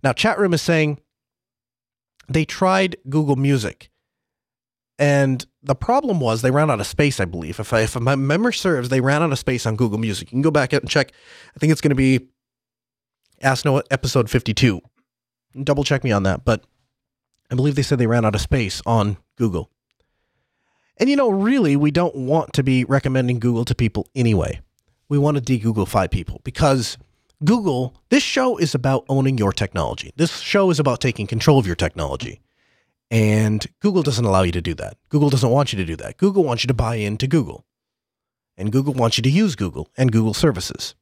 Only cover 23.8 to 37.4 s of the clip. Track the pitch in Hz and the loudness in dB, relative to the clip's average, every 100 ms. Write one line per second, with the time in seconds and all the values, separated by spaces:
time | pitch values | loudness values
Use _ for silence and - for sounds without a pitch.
23.8 | 113 104 - - 117 101 76 - - _ | 0 -2 -8 -2 2 2 0 -8 -14 _
24.8 | _ _ _ 143 143 143 123 127 110 110 | _ _ _ 0 2 0 -2 -2 0 0
25.8 | 92 107 92 95 85 - - - 156 135 | 0 0 0 -2 -6 -10 -12 0 2 2
26.8 | 110 - - _ _ _ 151 233 196 127 | -2 -8 -20 _ _ _ 0 2 0 -2
27.8 | 127 - _ 277 - - 254 233 170 143 | -4 -8 _ 0 2 0 0 0 -2 0
28.8 | 127 135 - 135 135 131 101 - 104 90 | 0 0 0 0 2 2 0 0 -4 -2
29.8 | 69 - - - 165 - - 202 190 151 | -4 -6 -12 -2 -2 -2 -2 2 2 2
30.8 | 139 117 131 117 104 113 - 139 101 85 | 0 0 -2 -4 -4 0 4 4 4 -2
31.8 | 82 - 73 67 58 - _ _ _ _ | -4 -2 -6 -6 -10 -14 _ _ _ _
32.8 | _ _ _ 113 107 107 110 107 - _ | _ _ _ 2 2 2 2 0 -6 _
33.8 | 208 185 151 117 117 95 92 87 85 78 | 0 0 0 -2 2 2 2 0 -4 -8
34.8 | - - _ 147 143 131 120 127 143 101 | -10 -14 _ 0 2 2 2 2 0 -2
35.8 | 85 80 50 - 196 196 160 117 120 123 | -4 -6 -10 0 0 2 0 0 -2 0
36.8 | 117 117 104 107 131 165 | 0 -2 -4 -2 0 0